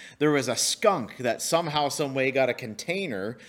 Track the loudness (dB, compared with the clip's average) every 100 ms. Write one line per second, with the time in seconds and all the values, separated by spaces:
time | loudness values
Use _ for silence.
0 | -20 2 4 4 2 0 -2 2 2 2
1 | -4 -4 -2 -2 0 0 2 0 0 0
2 | -2 0 0 2 2 0 -6 -8 -6 -4
3 | -4 -4 -6 -8